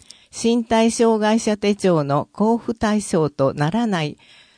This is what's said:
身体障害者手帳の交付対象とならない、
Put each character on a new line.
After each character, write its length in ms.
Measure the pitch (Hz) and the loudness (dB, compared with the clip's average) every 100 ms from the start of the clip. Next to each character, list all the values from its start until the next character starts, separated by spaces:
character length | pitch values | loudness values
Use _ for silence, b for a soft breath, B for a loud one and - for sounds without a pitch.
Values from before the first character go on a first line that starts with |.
| b b b | b b b
身 320 | - 226 240 | -4 0 0
体 260 | 226 226 226 | 0 2 2
障 300 | - 226 214 | 2 2 2
害 180 | 214 220 | 0 0
者 180 | 220 208 | 0 -2
手 180 | 208 | -2
帳 280 | 202 185 165 | 0 2 2
の 260 | 143 147 - | 2 -2 -2
交 260 | - 220 233 | -2 0 0
付 200 | - 226 | -4 -4
対 220 | 214 214 | -2 -2
象 280 | - 175 147 | -2 0 0
と 240 | - 135 | 0 -2
な 180 | 147 151 | 0 -2
ら 160 | 220 226 | -2 -2
な 180 | 175 | -2
い、 120 | 151 - b b b | -4 -8 b b b